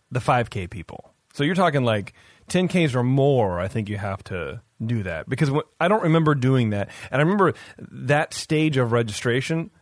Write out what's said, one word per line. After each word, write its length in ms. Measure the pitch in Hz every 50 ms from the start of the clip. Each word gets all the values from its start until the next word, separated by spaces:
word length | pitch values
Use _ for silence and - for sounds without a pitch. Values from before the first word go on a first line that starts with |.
| _ _
the 80 | 123 123
five 300 | - - 139 123 113 -
K 160 | - 107 92
people. 460 | 87 - 85 80 - - - - _ _ _ _ _ -
So 100 | - 143
you're 120 | 151 185
talking, 280 | 175 190 170 143 143 127
like, 280 | 120 107 104 98 - - - - - _ _ _ -
ten 180 | - 180 185
Ks 260 | 170 - 185 165 147 117
or 80 | 127 120
more. 560 | 123 135 139 135 143 139 127 110 95 90 87
I 80 | 90
think 220 | 98 - 113 107 98
you 80 | 104
have 260 | 98 101 101 95 92 -
to 360 | - 101 90 80 69 - 113 - _ _ - 110
do 180 | 113 120 113 95
that 260 | 90 82 80 - -
because 200 | 127 123 156 139
wh-, 180 | 135 151 - - _ -
I 80 | 160
don't 160 | 180 208 214 180
remember 320 | 160 160 165 160 151 151
doing 360 | 139 123 131 135 131 120 107
that. 180 | 104 101 98 - - - - -
And 120 | - 131
I 20 | 151
remember 300 | 170 202 208 190 156 113 - - - - -
that 540 | - - - 127 131 123 143 147 156 - -
stage 420 | - - - 156 151 160 156 143
of 160 | 131 127 117
registration 800 | 117 117 117 110 101 - - 123 117 131 131 - 160 165 165 - - _